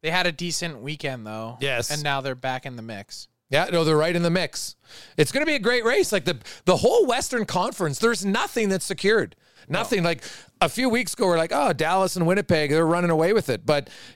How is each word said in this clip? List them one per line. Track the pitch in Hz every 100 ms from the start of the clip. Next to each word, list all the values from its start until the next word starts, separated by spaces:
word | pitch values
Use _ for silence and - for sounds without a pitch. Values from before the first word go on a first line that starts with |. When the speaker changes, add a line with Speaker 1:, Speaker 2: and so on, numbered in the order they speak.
Speaker 1:
They | 156
had | 175 180
a |
decent | 151 175 156 170 135
weekend, | 127 156 143 131 107
though. | 107 113 117
Speaker 2:
Yes. | 139 123 117
Speaker 1:
And | 147
now | 147 139
they're | 135
back | 127 131 127 143
in | 123
the |
mix. | 113 104 101 - - _ _
Speaker 2:
Yeah, | 139 180
no, | 170
they're | 160 151
right | 160
in | 175
the | 175
mix. | 175 160 - - - _ - - -
It's | 151
gonna | 269 311
be |
a | 294
great | 202 247 226
race. | 285 370
Like, | 202 165
the, | 143 - - -
the | 180
whole | 247 480 330
Western | 233 - 247 214
Conference, | 185 202 233 170 139
there's | 226 220
nothing | 196 208 403 - 214
that's | 190
secured. | - 180 190 220 120 - _ _ -
Nothing. | 165 233 214
Speaker 1:
No. | 170
Speaker 2:
Like, | 165 - - - _
a | 170
few | - 254
weeks | 233 214
ago, | - 196
we're | 170
like, | 165
"Oh, | 277 277
Dallas | 151 156 185 190 185
and | 165
Winnipeg, | 190 - 160 151
they're | 151
running | 165 170 175
away | 160 165
with | 220 170
it." | 110
But, | - 147 - - -